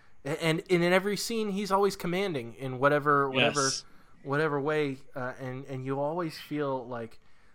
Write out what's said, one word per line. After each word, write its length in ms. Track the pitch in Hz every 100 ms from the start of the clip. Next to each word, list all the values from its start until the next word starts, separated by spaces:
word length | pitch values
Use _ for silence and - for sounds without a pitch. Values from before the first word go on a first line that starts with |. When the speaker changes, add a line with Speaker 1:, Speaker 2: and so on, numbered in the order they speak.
| - -
Speaker 1:
a-, 200 | 135 151
and, 180 | 160 160 -
and 140 | 175
in 100 | 175
every 240 | 185 196 202
scene, 320 | - 226 214
he's 200 | 190 208
always 240 | 196 202 196
commanding 580 | 170 180 196 147 117 113
in 180 | 135 127
whatever, 500 | 139 147 147 143 139
whatever, 340 | 131 120 127
Speaker 2:
Yes. 200 | 135 - - - - -
Speaker 1:
whatever 380 | 139 143 156 143
way, 360 | 139 151 147 135 - 143
uh, 180 | 127 127
and, 260 | 127 127 135
and 200 | 131 131
you 140 | 135
always 380 | 143 165 170 -
feel 480 | - 147 143 131 120
like, 320 | 123 113 - - - -